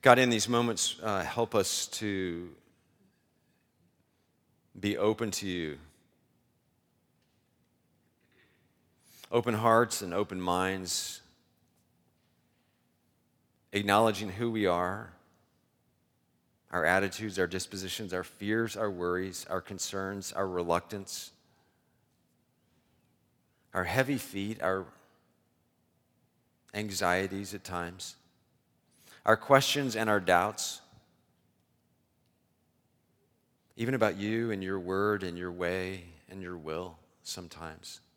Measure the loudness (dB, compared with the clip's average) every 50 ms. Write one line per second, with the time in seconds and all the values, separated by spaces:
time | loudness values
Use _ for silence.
0 | 10 10 10 10 8 4 4 2 2 2 2 2 2 2 0 0 -2 -4 -4 -4
1 | -4 -2 -2 -2 -2 -4 -2 -2 -2 2 2 2 2 2 -2 -4 -4 -6 -8 -6
2 | -4 -2 -2 -2 -2 -4 -4 -6 -10 -12 -14 -20 _ _ _ _ _ _ _ _
3 | _ _ _ _ _ _ _ _ _ _ _ _ _ _ _ _ _ _ _ _
4 | _ _ _ _ _ _ _ _ _ _ _ _ _ _ _ -4 -2 0 0 2
5 | 2 2 2 2 -2 -4 -4 -4 -4 -4 -4 -4 -4 -6 -8 -10 -16 -20 _ _
6 | _ _ _ _ _ _ _ _ _ _ _ _ _ _ _ _ _ _ _ _
7 | _ _ _ _ _ _ _ _ _ _ _ _ _ _ _ _ _ _ _ _
8 | _ _ _ _ _ _ _ _ _ _ _ _ _ _ _ _ _ _ _ _
9 | _ _ -20 -20 -14 -2 0 0 2 2 0 4 6 6 6 6 6 4 0 -6
10 | -6 -2 -2 -2 -2 -2 -4 -4 0 0 2 2 2 0 0 -2 -4 -4 -4 -4
11 | -6 -6 -10 -14 -18 -20 _ _ _ _ _ _ _ _ _ _ _ _ _ _
12 | _ _ _ _ _ _ _ _ _ _ _ _ _ _ _ _ _ _ _ _
13 | _ _ _ _ _ _ _ _ _ _ _ _ _ _ -4 -2 4 6 6 8
14 | 8 6 4 2 -4 -8 -4 -4 -2 -2 0 2 4 4 4 4 2 0 -2 -4
15 | -8 -12 -18 -20 _ _ _ _ _ _ _ _ _ _ _ _ _ _ _ _
16 | _ _ _ _ _ _ _ _ _ _ _ _ _ _ -4 0 2 4 4 4
17 | 2 0 -4 -6 -8 -6 -2 0 -2 0 0 -4 -6 -6 -8 -10 -8 -8 -8 -8
18 | -8 -6 -6 -6 -6 -8 -12 -8 -4 -2 0 0 0 -2 -2 -2 -4 -4 -2 -2
19 | -2 0 0 0 -2 -4 -6 -10 -8 -6 -6 -6 -6 -8 -8 -8 -8 -6 -4 -4
20 | -4 -4 -6 -6 -8 -8 -4 -4 -4 -2 -2 -2 0 2 0 0 0 -4 -12 -12
21 | -10 -10 -12 -12 -12 -14 -18 _ _ _ _ _ _ _ _ _ _ _ _ _
22 | _ _ _ _ _ _ _ _ _ _ _ _ _ _ _ _ _ _ _ _
23 | _ _ _ _ _ _ _ _ _ _ _ _ _ _ -4 -4 -2 0 2 2
24 | 2 2 0 -4 -4 -8 -8 -6 -6 -6 -6 -2 0 0 0 0 -4 -8 -16 -20
25 | _ _ _ _ _ _ _ _ _ _ _ _ _ _ _ _ _ _ _ _
26 | _ _ _ _ _ _ _ _ _ _ _ _ _ -10 -8 -6 -6 -4 -4 0
27 | 2 2 2 2 0 -2 -4 -8 -8 -8 -12 -12 -10 -8 -6 -6 -6 -8 -10 -12
28 | -14 -16 -16 _ _ _ _ _ _ _ _ _ _ _ _ _ _ _ _ _
29 | _ -20 -20 -6 _ 4 4 4 6 8 8 8 8 6 0 0 -2 -2 -2 0
30 | 2 2 2 2 6 6 6 6 6 2 -2 -4 -8 -8 -8 -12 -16 _ -20 -20
31 | _ _ _ _ _ _ _ _ _ _ _ _ _ _ _ _ _ _ _ _
32 | _ _ _ _ _ _ _ _ _ _ _ _ _ _ _ _ _ _ _ _
33 | _ _ _ _ _ _ _ _ _ _ _ _ _ _ _ -6 -4 -2 2 2
34 | 2 2 2 0 -4 -2 -2 -2 -2 -2 -4 -4 -4 -4 -4 -4 -4 -2 0 0
35 | 2 2 0 0 -2 -6 -6 -6 -8 -8 -6 -2 -2 -2 0 -2 -4 -6 -8 -10
36 | -14 -18 -20 -20 _ -18 -14 -12 -12 -10 -12 -10 -8 -6 -6 -6 -6 -8 -12 -18
37 | _ _ _ _ _ -14 -12 -12 -12 -16 -14 -14 -12 -14 -14 -14 -18 -18 -18 -18
38 | _ _ _